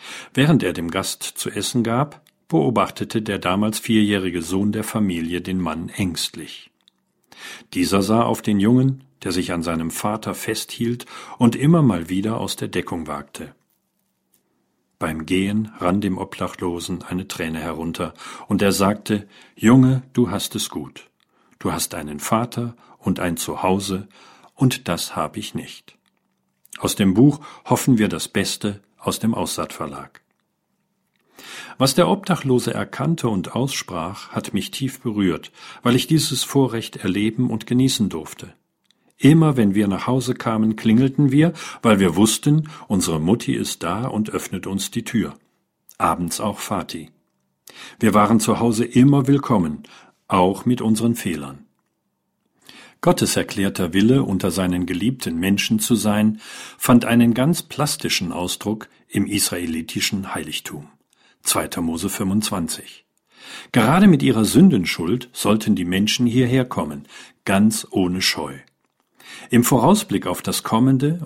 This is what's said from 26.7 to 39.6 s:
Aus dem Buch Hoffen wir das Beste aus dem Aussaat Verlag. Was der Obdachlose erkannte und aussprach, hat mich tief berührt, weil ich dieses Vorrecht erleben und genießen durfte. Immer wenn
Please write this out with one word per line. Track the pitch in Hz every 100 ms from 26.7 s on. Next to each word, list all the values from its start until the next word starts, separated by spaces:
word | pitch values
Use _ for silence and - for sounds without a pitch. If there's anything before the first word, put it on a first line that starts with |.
| -
Aus | - -
dem | 98 92
Buch | 143 143 - - -
Hoffen | 123 - 113
wir | 101
das | 80 -
Beste | 98 95 - 104 101 _ _
aus | 101 -
dem | 110
Aussaat | 107 82 - 80
Verlag. | - 76 69 69 - _ _ _ _ _ _ _ _ _ _ _ - - - - -
Was | 135 180
der | 170
Obdachlose | 196 - 165 135 123 - 110
erkannte | 101 - 147 170 123
und | 98 - 117
aussprach, | 135 - - 87 85 101 -
hat | - -
mich | 101 -
tief | - 131 -
berührt, | 120 104 95 73 - - - -
weil | 120 123
ich | -
dieses | 156 151 131
Vorrecht | - 139 131 113 - -
erleben | 95 98 110 110 123
und | 110 -
genießen | 123 131 - 95
durfte. | 85 76 - - - _ _ _ _ _ _
Immer | 135 165 160
wenn | 127